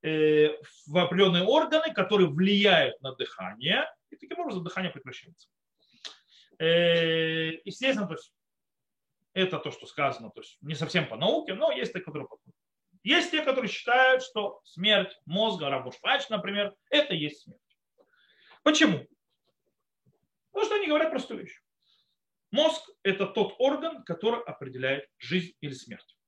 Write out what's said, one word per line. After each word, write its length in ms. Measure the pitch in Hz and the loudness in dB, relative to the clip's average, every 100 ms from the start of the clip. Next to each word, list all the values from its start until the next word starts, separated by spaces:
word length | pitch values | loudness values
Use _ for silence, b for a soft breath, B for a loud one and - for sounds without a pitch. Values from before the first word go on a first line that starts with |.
Э, 480 | 156 156 156 151 151 151 - - - | -2 2 4 6 4 2 -14 -20 -2
в 100 | 156 | 0
определенные 460 | 175 180 196 175 | 2 4 4 4
органы, 500 | 190 285 311 311 320 | 4 4 4 2 0
которые 340 | - 185 208 175 | -2 0 4 4
влияют 720 | 143 190 202 202 175 131 - | 4 2 4 6 6 4 -2
на 140 | 131 131 | -12 -8
дыхание, 720 | 120 - 92 104 135 226 311 - _ | -10 -8 -12 -8 -2 -2 -2 -8 _
и 80 | - | -20
таким 220 | - 339 | -14 -8
образом 240 | 339 190 | -6 -6
дыхание 280 | 170 185 185 | -8 -8 -8
прекращается. 560 | - 139 127 - _ _ _ _ _ B B B B B B B _ | -8 -16 -18 -20 _ _ _ _ _ B B B B B B B _
Э, 960 | 165 170 170 170 165 165 160 160 160 160 - | 2 4 4 4 2 0 0 -2 -4 -6 -12
естественно, 420 | 185 262 262 185 | -4 -2 0 -4
то 60 | |
есть 200 | 156 - _ _ _ _ _ _ _ _ _ _ | -8 -14 _ _ _ _ _ _ _ _ _ _
это 260 | 185 185 165 | -4 -2 -2
то, 120 | 147 | -8
что 140 | - - | -12 -14
сказано, 440 | - 139 123 113 | -2 -2 -2 -12
то 120 | - | -18
есть 160 | - _ | -20 _
не 140 | 139 156 | -12 -6
совсем 320 | 156 180 151 | -2 -2 -2
по 80 | 110 | -2
науке, 380 | 180 320 330 | 0 0 -4
но 180 | 190 311 | -2 -2
есть 220 | 269 240 | -2 -6
те, 60 | 180 | -8
которые 280 | - 151 131 | -10 -12 -12
подходят. 280 | - _ _ _ _ _ _ | -18 _ _ _ _ _ _
Есть 280 | - 339 - | 0 0 2
те, 100 | 311 | -2
которые 280 | 277 262 226 | 0 0 -2
считают, 540 | - - 247 262 262 | -6 0 4 6 4
что 380 | 254 220 202 - | 0 -6 -6 -8
смерть 560 | _ - 202 202 185 - - | _ -4 2 2 2 -8 -8
мозга, 440 | 180 220 185 143 | -2 0 0 -4
Рав 140 | 135 | -4
Гушпач, 460 | 131 - 202 277 - | -6 -8 -2 -2 0
например, 440 | 214 180 202 202 - _ | -6 -4 -4 -4 -6 _
это 240 | 294 285 | 0 0
и 40 | 160 | -2
есть 260 | 147 - | -6 -10
смерть. 340 | - - _ _ _ _ b b b b b b | -20 -20 _ _ _ _ b b b b b b
Почему? 420 | 294 302 302 156 - _ _ _ _ _ _ _ _ _ _ _ _ _ _ | 2 4 4 2 -6 _ _ _ _ _ _ _ _ _ _ _ _ _ _
Потому 140 | 392 440 | -4 -2
что 100 | 427 | -2
они 120 | 370 | 0
говорят 220 | 302 320 | 2 0
простую 320 | 302 - 226 | -2 -8 -12
вещь. 180 | - - _ _ _ _ _ _ _ _ _ | -14 -20 _ _ _ _ _ _ _ _ _
Мозг — 300 | 240 311 320 - _ | 2 2 2 -10 _
это 220 | 196 196 190 | -2 0 -2
тот 300 | - 202 - | 0 -2 2
орган, 460 | 262 302 320 311 | 0 2 -4 -8
который 380 | - 170 214 233 | -10 -4 -2 -2
определяет 680 | - - 135 127 131 139 - _ | -8 -12 -12 -6 -2 -4 -6 _
жизнь 360 | 120 180 170 _ | -4 -4 -4 _
или 140 | 147 | -12
смерть. 420 | 131 - 113 _ _ | -12 -16 -20 _ _